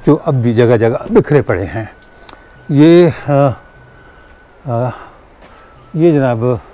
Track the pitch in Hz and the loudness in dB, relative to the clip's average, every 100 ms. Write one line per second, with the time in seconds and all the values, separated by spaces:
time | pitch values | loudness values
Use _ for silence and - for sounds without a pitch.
0 | - 151 - 135 120 113 120 117 113 131 | 0 0 0 -2 0 2 2 2 0 -2
1 | - 220 - 147 120 92 95 101 107 - | 0 0 2 -2 0 -6 -6 -10 -12 -18
2 | _ _ - - _ - - 139 156 170 | _ _ -18 -18 _ -20 -4 2 6 6
3 | 175 - - 143 143 - - - - - | 4 -2 -2 0 0 -2 -16 -20 -20 -20
4 | - - _ - _ _ 139 117 123 - | -20 -20 _ -20 _ _ -8 -6 -6 -10
5 | - - _ _ - - - - - 160 | -20 -20 _ _ -20 -20 -20 -20 -12 -2
6 | 170 147 135 117 123 117 - | 0 2 0 -2 -2 -4 -8